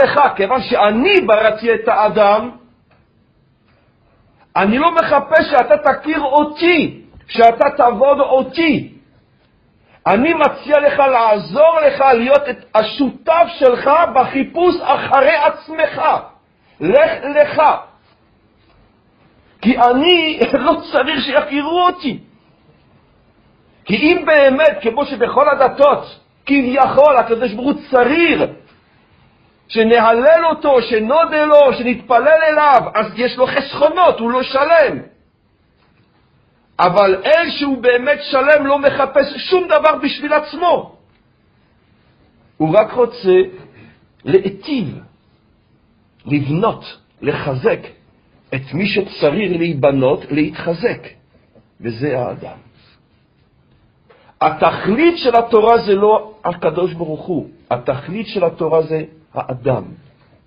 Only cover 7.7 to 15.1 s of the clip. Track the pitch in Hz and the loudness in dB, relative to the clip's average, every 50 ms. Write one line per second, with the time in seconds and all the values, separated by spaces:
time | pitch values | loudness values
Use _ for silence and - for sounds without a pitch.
7.7 | - - 247 240 220 208 269 285 277 262 269 - 254 262 - - - 330 330 311 | 2 2 0 0 2 2 2 2 2 2 2 0 0 0 -2 -2 -4 -2 0 0
8.7 | 240 139 127 - - - _ _ _ _ _ _ _ _ _ _ _ _ _ _ | -2 -2 -6 -10 -18 -20 _ _ _ _ _ _ _ _ _ _ _ _ _ _
9.7 | _ _ _ _ _ _ _ 165 190 220 277 330 339 320 294 262 - - - 285 | _ _ _ _ _ _ _ 0 0 2 2 0 0 0 0 -2 -2 -6 -2 0
10.7 | 294 285 285 277 - 285 277 269 262 233 226 214 208 202 160 151 190 277 311 330 | 0 2 2 2 2 2 2 2 2 2 2 2 0 0 -2 -4 0 2 4 4
11.7 | 330 320 302 269 - - 269 262 233 226 233 262 285 277 285 254 247 - - _ | 4 4 2 0 2 2 2 2 2 2 2 2 2 2 2 -2 -8 -12 -12 _
12.7 | - 220 214 - - - 277 233 - - _ 330 320 339 330 339 - - 285 254 | -2 -2 -2 -2 -4 -4 -4 -4 -4 -4 _ 0 2 2 0 0 0 2 2 2
13.7 | 240 - - 269 294 330 339 - 226 262 240 - - 269 254 - - 330 359 359 | 2 2 0 2 2 2 2 2 0 0 0 0 -2 -4 -6 -4 -2 0 0 0
14.7 | - - - 254 277 - - - | 0 0 -2 -2 -2 -2 -2 0